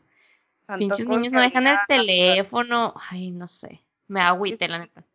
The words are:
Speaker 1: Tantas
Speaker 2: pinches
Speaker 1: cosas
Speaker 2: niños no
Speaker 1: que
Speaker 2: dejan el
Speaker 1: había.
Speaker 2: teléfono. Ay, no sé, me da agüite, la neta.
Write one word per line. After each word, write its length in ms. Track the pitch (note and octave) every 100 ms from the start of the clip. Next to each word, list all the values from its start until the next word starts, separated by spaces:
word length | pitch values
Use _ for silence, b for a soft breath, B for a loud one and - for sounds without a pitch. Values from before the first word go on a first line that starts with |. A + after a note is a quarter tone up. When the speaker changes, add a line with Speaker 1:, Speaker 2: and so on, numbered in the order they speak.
| _ _ _ _ _ _ -
Speaker 1:
Tantas 140 | F#3+
Speaker 2:
pinches 260 | G3+ G3+ A#3+
Speaker 1:
cosas 140 | A#3+
Speaker 2:
niños 140 | A#3+
no 60 | C4
Speaker 1:
que 60 | B3
Speaker 2:
dejan 220 | B3+ C4
el 60 |
Speaker 1:
había. 120 | D4 -
Speaker 2:
teléfono. 1040 | C4+ G#3 F3+ F3+ F#3 G3 A#3+ A#3+ A#3+ A3+ - -
Ay, 220 | F3+ F#3
no 160 | F3 F3
sé, 340 | - - - _ _ -
me 120 | G3
da 100 | F3
agüite, 380 | F3+ G3+ A3 E3+
la 120 | E3+
neta. 240 | E3+ - _